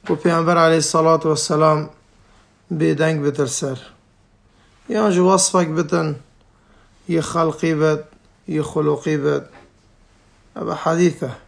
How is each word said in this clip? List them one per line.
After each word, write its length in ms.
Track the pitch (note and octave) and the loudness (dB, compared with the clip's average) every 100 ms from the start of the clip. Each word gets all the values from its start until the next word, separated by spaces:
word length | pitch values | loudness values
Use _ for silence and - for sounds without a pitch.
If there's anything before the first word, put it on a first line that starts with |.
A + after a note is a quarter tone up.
| - | -4
و 40 | |
پیامبر 420 | E3 F3 E3 E3 E3+ | -2 0 2 2 4
علیه 180 | E3 D#3+ | 4 4
الصلاة 440 | D#3 D#3+ D#3+ D#3+ | 2 2 4 2
والسلام 640 | D#3+ D3+ - D#3 D#3 D#3 D3+ - _ _ _ _ _ _ _ | 2 -2 -2 2 4 2 -2 -14 _ _ _ _ _ _ _
بدنگ 520 | E3 D#3+ D3+ D#3+ D#3 | -2 0 2 0 0
بتر 240 | C#3+ C3+ C3+ | -2 -2 -4
سر. 320 | - C#3 B2+ - _ _ _ _ _ _ _ _ _ - | -4 -6 -8 -14 _ _ _ _ _ _ _ _ _ -6
یا 220 | G#3+ G#3+ | 0 2
جو 180 | F3+ F#3 | 4 4
وصفک 400 | F#3+ - F#3 E3 | 4 2 0 0
بتن، 480 | D#3 D#3 E3+ D#3 C#3 - _ _ _ _ _ _ _ - | -2 -2 -2 -2 -6 -14 _ _ _ _ _ _ _ -4
یه 120 | E3 | -4
خلقی 540 | D#3 E3+ E3 D#3 E3 | -2 -2 -2 -2 -2
بد، 300 | D#3 D#3 D#3 - _ _ _ - | 0 0 0 -6 _ _ _ -6
یه 140 | D#3 | -4
خلقی 540 | D3 D#3 D3+ D3 - D3+ | -4 -2 0 -2 -2 -2
بد. 320 | C#3+ C#3+ - - - _ _ _ _ _ _ _ _ - | 0 -2 -6 -20 -20 _ _ _ _ _ _ _ _ -12
ابا 180 | - | -8
حدیثه. 560 | - E3 E3 F3+ - C3+ - | -4 -2 2 0 0 -10 -10